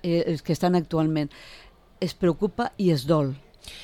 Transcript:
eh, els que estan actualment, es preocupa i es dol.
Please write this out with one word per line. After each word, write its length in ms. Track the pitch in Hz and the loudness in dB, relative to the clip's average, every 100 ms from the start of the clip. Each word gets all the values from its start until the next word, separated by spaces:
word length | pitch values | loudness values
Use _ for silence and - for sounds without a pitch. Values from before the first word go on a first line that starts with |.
eh, 200 | 175 170 - | 0 0 0
els 140 | 156 | -2
que 80 | - | -2
estan 240 | 160 180 180 | 0 2 2
actualment, 540 | 151 160 156 156 147 - - - - - _ _ | 0 0 0 0 -4 -8 -20 -20 -20 -20 _ _
es 120 | 185 | -8
preocupa 600 | - 180 165 202 - 240 - | 0 0 0 -2 -4 -6 0
i 140 | 180 | 2
es 140 | 151 131 | 2 2
dol. 300 | 156 139 139 - - - - | 2 0 -4 -14 -20 -20 -20